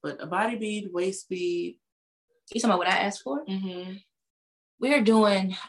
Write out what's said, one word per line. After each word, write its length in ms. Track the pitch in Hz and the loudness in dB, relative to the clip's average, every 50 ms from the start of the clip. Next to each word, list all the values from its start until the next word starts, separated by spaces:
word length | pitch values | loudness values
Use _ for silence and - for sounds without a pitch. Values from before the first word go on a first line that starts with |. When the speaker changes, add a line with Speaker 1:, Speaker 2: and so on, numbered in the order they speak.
| - | -10
Speaker 1:
but 200 | 147 - - - | -10 -8 -8 -8
a 40 | |
body 300 | 156 175 185 214 233 240 | -6 -2 -2 0 0 -2
bead, 340 | 208 220 214 208 208 196 190 175 | -4 -4 -4 -4 -4 -6 -6 -4
waist 380 | 175 180 190 196 - - - | -2 -2 -2 -2 -6 -8 -8
bead. 480 | 185 180 180 175 175 175 175 170 - _ _ _ _ _ _ _ _ _ _ _ _ _ _ - - | -6 -4 -2 -2 -2 -2 -4 -6 -8 _ _ _ _ _ _ _ _ _ _ _ _ _ _ -8 -4
Speaker 2:
You 80 | 233 | 0
talking 100 | 233 226 190 | 2 2 2
about 60 | 175 | 2
what 100 | 175 180 | 2 2
I 100 | 185 - | 2 2
asked 240 | 196 202 202 - - | 0 -2 -2 -4 -6
for? 200 | 262 277 285 311 | -6 -6 -6 -6
Speaker 1:
Mm-hmm. 480 | 202 196 190 190 190 180 180 180 185 190 196 - _ _ _ _ _ _ _ _ _ _ _ _ _ _ - | -6 -6 -6 -4 -6 -8 -8 -10 -10 -12 -14 -16 _ _ _ _ _ _ _ _ _ _ _ _ _ _ -4
Speaker 2:
We 120 | - 262 294 | 0 2 4
are 80 | 285 220 | 4 6
doing 540 | 208 226 220 214 208 202 190 190 190 185 - - | 6 6 8 6 6 6 4 2 0 -4 -6 -12